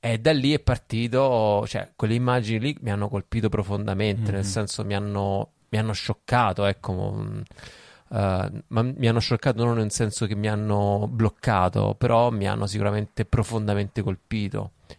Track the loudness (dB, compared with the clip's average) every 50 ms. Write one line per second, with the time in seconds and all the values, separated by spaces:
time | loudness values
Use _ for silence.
0 | -2 -2 -2 2 2 4 2 4 4 2 2 2 2 2 0 0 -2 _ -2 -2
1 | -2 0 2 2 4 4 4 4 4 4 4 2 0 -2 -6 -6 -8 -8 _ _
2 | 0 0 2 2 2 2 2 2 2 0 -2 0 0 -2 -4 -4 -4 -4 -2 -2
3 | -2 -2 -4 -6 -6 _ -2 0 0 2 0 0 -2 -2 -2 -4 -2 -2 -2 0
4 | 0 0 0 0 -2 -2 0 -2 -2 -2 -2 -2 -4 -4 -4 -6 -4 -4 -4 -4
5 | -2 -2 -2 -2 -2 0 0 -2 -4 -6 _ _ _ _ -2 -2 -2 -2 -4 -6
6 | -4 -4 -6 _ _ 0 2 2 4 2 2 2 0 0 0 0 -4 -6 -4 -2
7 | -2 -4 -4 -6 -6 -6 -6 -8 -10 -12 -14 -20 -20 -20 -20 -20 -20 -20 -20 -20
8 | _ _ -2 0 0 2 2 0 -2 -2 -6 -10 -10 _ 0 0 0 0 0 0
9 | 2 2 2 2 2 0 -2 0 2 0 0 2 2 0 2 0 0 -2 0 -2
10 | -2 -2 -2 -4 -4 -4 -2 -2 -2 -2 -2 -2 -2 0 0 2 2 2 2 0
11 | 0 -2 0 2 2 2 2 _ 0 2 2 4 4 2 2 2 0 0 0 0
12 | 2 2 4 4 4 2 2 0 -2 -2 -2 -2 -4 -4 -2 -2 0 0 0 -2
13 | -4 -6 _ -6 -4 0 2 0 2 2 0 -2 0 0 0 0 0 -2 -4 -4
14 | -2 -2 -4 -6 _ _ -4 -4 -4 -4 -4 -6 -6 -8 _ _ _ _ -20